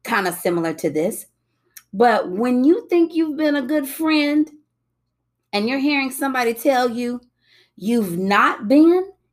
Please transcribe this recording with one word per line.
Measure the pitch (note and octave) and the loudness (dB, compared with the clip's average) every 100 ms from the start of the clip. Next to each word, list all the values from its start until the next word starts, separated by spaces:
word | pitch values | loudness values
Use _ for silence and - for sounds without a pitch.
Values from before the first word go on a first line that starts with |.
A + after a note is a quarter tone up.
kinda | - A3 F#3 | -4 -2 -2
similar | E3+ F#3 E3+ E3 | -4 -2 -2 -2
to | D#3 D#3+ | -4 -4
this, | D3 F3 A3 - _ _ _ _ - _ | -2 -4 -6 -14 _ _ _ _ -20 _
but | G3 A#3+ G#3+ F3 | 0 2 2 -2
when | F#3 B3 B3 | -4 0 2
you | C4+ G#4 - | 4 2 2
think | F4 E4 | 0 0
you've | E4 D#4+ C#4+ | 0 -4 0
been | D4+ C#4+ | 0 0
a | |
good | B3 D4+ C4+ | -2 -2 -4
friend | - D#4+ D4+ D4 D4+ D4+ - _ _ _ _ _ _ _ _ _ | -4 -2 0 2 0 0 -4 _ _ _ _ _ _ _ _ _
and | G#3 A3 | -4 -2
you're | C#4 | -2
hearing | C#4 C#4+ C4+ | 0 0 -2
somebody | C4 C#4 C4 A#3 | -4 -4 -2 -2
tell | A#3 D4+ C4 C4 | 0 2 2 2
you | A3+ A#3+ A#3+ _ _ _ _ _ | -2 -6 -8 _ _ _ _ _
you've | - F#3+ A#3+ G3 E3+ | -10 -2 0 0 -2
not | F#3+ G3+ C#4 - G3+ | 0 2 2 0 2
been, | C#4 D#4+ F4+ F#4+ - _ | 6 6 4 0 -10 _